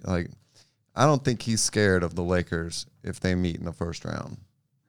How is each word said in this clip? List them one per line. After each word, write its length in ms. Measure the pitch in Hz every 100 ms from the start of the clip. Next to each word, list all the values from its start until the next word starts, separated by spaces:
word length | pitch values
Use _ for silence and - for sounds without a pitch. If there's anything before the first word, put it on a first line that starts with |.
like, 260 | - 90 87 - _ _ _ _ _ -
I 100 | 139
don't 180 | 143
think 180 | 135 117
he's 200 | - 113
scared 420 | - 110 104 92
of 120 | 85 85
the 80 |
Lakers 640 | 87 90 85 85 82 82 - _
if 160 | - 92
they 140 | 95 90
meet 200 | 90 82
in 80 | 85
the 60 |
first 300 | 80 85 78 -
round. 320 | 78 - - - _ _ _